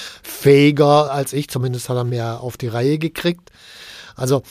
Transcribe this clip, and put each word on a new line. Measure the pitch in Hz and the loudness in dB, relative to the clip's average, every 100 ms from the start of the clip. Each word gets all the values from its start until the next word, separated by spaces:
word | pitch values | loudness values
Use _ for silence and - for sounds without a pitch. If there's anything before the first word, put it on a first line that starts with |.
| - - | -18 -18
fähiger | - - 143 143 143 147 147 147 147 | -18 0 4 6 6 4 4 4 2
als | 139 139 | -2 -6
ich, | 135 147 | -6 -6
zumindest | 131 127 123 - | -6 -4 -6 -6
hat | 123 | -4
er | |
mehr | 120 120 113 113 | -4 -4 -6 -8
auf | 123 - | -10 -8
die | 123 | -6
Reihe | 113 131 151 | -2 -2 -2
gekriegt. | 160 - 175 175 _ _ - - - - - - | -4 -4 -4 -4 _ _ -20 -20 -20 -20 -20 -8
Also, | 127 139 - | -2 -2 -2